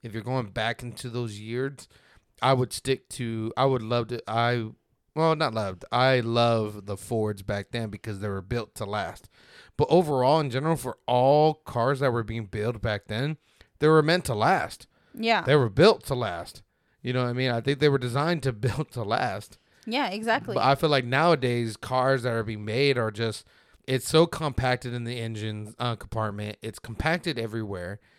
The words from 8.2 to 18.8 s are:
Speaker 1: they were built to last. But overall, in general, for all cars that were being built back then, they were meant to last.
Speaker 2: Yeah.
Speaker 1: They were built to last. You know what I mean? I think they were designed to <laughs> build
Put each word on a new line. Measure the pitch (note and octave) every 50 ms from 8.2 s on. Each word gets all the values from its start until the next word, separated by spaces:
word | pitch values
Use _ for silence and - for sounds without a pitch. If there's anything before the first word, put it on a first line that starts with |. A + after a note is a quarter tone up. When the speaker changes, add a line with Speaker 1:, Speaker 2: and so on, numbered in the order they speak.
Speaker 1:
they | G2+ G#2
were | G2 G2 F2+
built | F#2+ A#2+ A#2+ A#2 - _
to | - G#2+
last. | G2 G2+ G#2+ G2 D#2+ - - - - _ _ - _ - - - - _
But | - D3+ -
overall, | D3+ F3 F#3 D3+ D3 C3 B2 C3 D3 D#3+
in | D3+ C#3
general, | A#2 C3 C#3+ D#3+ E3
for | C#3 - B2+ - _ _
all | - B2 B2 B2 C3+ C#3+ D3+ D3+ D#3 D3+
cars | - _ - - A#2+ A#2 B2+ C#3+ B2+
that | C#3+ C3+ A#2
were | A#2 A2+
being | G#2 A2+ A#2 A2
built | G2 F#2 A2 G#2 A2+ B2 A2+
back | G2 A#2+ G#2+ G2+ _
then, | - G#2+ A2 C3 D3 D#3 - _ _ _ _ - _ _ _
they | D3 D3+
were | D#3 D#3+ D3
meant | D3+ E3+ F3+ -
to | - B2
last. | G#2 G#2+ C#3+ F#3+ E3 - - - - - _ _ _ _ _ _
Speaker 2:
Yeah. | - A3 A3+ A3+ G3+ E3
Speaker 1:
They | - C#3
were | D3+ C3 A2+
built | G2 A#2 D#3+ G#3 A3 - -
to | - -
last. | B2 B2 G2+ F2 E2+ F2 - - - - _ _ _ _ _ _ _ _
You | B2 B2
know | B2+ B2+
what | B2
I | A#2+
mean? | B2 C3 C3
I | A#2+ A#2
think | A#2 C3+ C#3+ C3
they | D3+ D3
were | C#3 C3+
designed | B2 B2 A#2 C#3 D3 E3 F3 D#3+ -
to | C#3 A#2+
<laughs> | G#2 G#2+
build | B2+ - C3